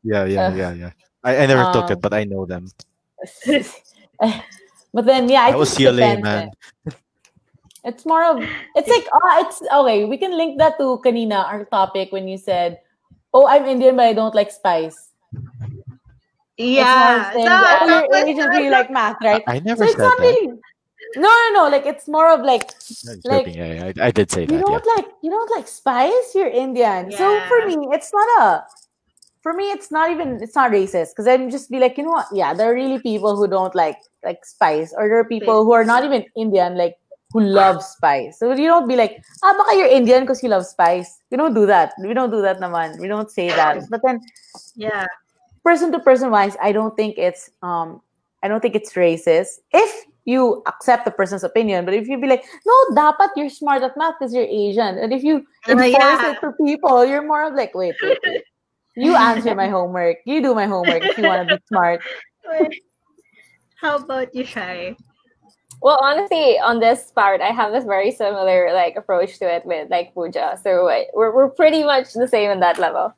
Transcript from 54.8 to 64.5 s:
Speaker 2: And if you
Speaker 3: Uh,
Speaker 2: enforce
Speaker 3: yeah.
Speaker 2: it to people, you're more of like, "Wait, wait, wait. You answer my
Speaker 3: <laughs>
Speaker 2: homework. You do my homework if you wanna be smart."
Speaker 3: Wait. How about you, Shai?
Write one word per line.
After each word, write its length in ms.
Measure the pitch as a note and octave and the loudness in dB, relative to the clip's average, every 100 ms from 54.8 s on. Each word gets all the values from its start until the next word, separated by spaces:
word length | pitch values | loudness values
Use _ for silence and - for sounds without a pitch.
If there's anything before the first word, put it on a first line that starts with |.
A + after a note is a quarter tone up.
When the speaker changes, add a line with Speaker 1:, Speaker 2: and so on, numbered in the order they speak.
| G#3+ F#3 | -2 -4
Speaker 2:
And 160 | A3 | -4
if 100 | B3+ | -2
you 220 | C#4+ D4+ - _ A3+ | 0 -2 -4 _ 0
Speaker 3:
Uh, 140 | B3 | 4
Speaker 2:
enforce 400 | B3+ C4+ C4+ C4+ | 6 6 4 4
Speaker 3:
yeah. 20 | |
Speaker 2:
it 160 | A#3+ - | -2 -4
to 100 | D4+ - | -8 -2
people, 420 | D4 D4 D#4 B3+ B3 | -2 0 2 4 4
you're 200 | C#4+ D4+ | 0 -2
more 180 | D4+ D#4 | -4 -2
of 60 | C#4 | -4
like, 180 | A3+ F#3 | -6 -6
"Wait, 220 | F3+ - | -6 -4
wait, 180 | G4+ C5 - | -2 -2 -2
wait. 180 | - - _ _ _ _ A#3 | -6 -12 _ _ _ _ -2
You 200 | C#4+ E4 | 2 4
answer 400 | A#3 A3+ A3 G3 | 4 0 -4 -2
my 120 | F#3+ | -2
Speaker 3:
<laughs> 20 | |
Speaker 2:
homework. 480 | F#3+ F3+ F3+ E3+ E3+ - | -2 -4 -2 -4 -4 -4
You 160 | D4+ | -4
do 120 | C4 A3 | -2 -2
my 100 | G3+ | -2
homework 360 | F#3+ F3 E3 F#4+ | -2 -2 -2 -2
if 120 | - | -2
you 80 | - | 0
wanna 200 | - F3+ | 0 -2
be 140 | D4+ _ | -6 _
smart." 340 | G3 F3 E3+ - - - _ - | 0 0 -2 -8 -18 -20 _ -8
Speaker 3:
Wait. 240 | D#4+ D#4 - _ _ _ _ _ _ _ _ _ _ | -4 -4 -6 _ _ _ _ _ _ _ _ _ _
How 160 | D#4 C#4+ | -6 -6
about 360 | C#4 C4 B3+ B3+ | -8 -10 -8 -10
you, 80 | |
Shai? 520 | B3+ | -12